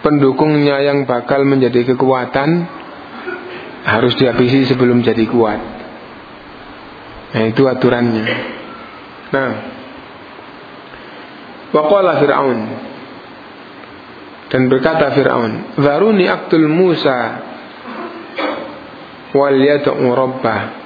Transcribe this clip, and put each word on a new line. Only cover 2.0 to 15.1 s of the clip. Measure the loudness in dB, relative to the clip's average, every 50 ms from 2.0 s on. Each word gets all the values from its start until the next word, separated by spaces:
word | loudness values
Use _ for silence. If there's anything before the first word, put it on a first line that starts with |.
| 2 2 2 2 0 -2 -2 -2 0 2 0 0 -2 -6 -10 -16 -16 -18 -18 -18 -18 -18 -18 -14 -12 -12 -12 -12 -14 -14 -14 -14 -14 -16 -16 -8 -4 -2
harus | 0 2 2 2 2 2
dihabisi | 2 2 4 2 2 4 4 4 4 2
sebelum | 2 2 4 4 4 4
jadi | 4 2 2 2 0 2
kuat. | 4 2 2 2 0 -4 -8 -10 -14 -14 -16 -16 -18 -18 -18 -20 -20 -20 -20 -20 -20 -20 -20 -20 -20 -20 -20 -20 -20 -20 -20 -20 -20 -20 -20 -20 -20 -20 -18 -6 -2
Nah, | 0 0 0
itu | 2 4 4
aturannya. | 2 4 2 2 2 4 4 2 0 0 0 -2 -2 -4 -4 -6 -10 -12 -14 -14 -16 -16 -16 -18 -18 -18 -20 -20 -20 -20 -20 -10 -4
Nah, | -2 -2 0 -2 -4 -6 -10 -12 -14 -16 -18 -18 -18 -18 -20 -20 -20 -20 -20 -20 -20 -20 -20 -20 -20 -20 -20 -20 -20 -20 -20 -20 -20 -18 -18 -18 -18 -18 -20 -18 -20 -20 -20 -20 -20 -20 -16 -2
wa | 0 0 2 4
qala | 4 4 4 4 2 2
Fir'aun, | 2 2 2 2 2 0 0 -2 -4 -6 -8 -10 -12 -14 -16 -16 -18 -18 -18 -20 -20 -20 -20 -20 -20 -20 -20 -20 -20 -20 -20 -20 -20 -20 -20 -20 -20 -20 -20 -20 -20 -20 -20 -20 -12 -4
dan | 0 2 2 4
berkata | 2 2 2 2 2 2 0 2